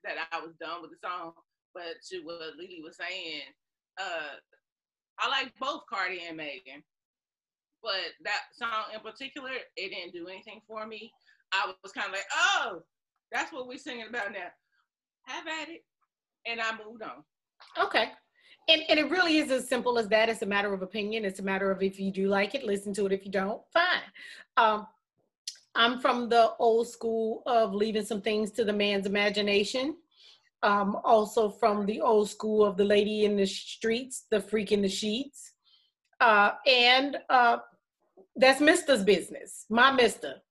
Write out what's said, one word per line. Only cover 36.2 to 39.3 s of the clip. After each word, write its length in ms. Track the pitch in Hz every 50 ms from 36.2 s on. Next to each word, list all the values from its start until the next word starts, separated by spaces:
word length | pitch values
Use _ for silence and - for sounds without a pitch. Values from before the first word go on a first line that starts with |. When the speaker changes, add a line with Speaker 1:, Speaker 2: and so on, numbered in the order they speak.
Speaker 2:
Uh, 320 | 254 226 214 208 202 208 - - -
and, 520 | 285 254 247 240 247 254 262 277 285 269 - - -
uh, 300 | 269 254 240 233 233 233 - - _ _ _ _ _ _ _ _ _ - - _ _
that's 260 | - 262 262 269 269
mister's 440 | 294 302 349 - - - 269 214 190
business, 600 | 202 196 165 147 -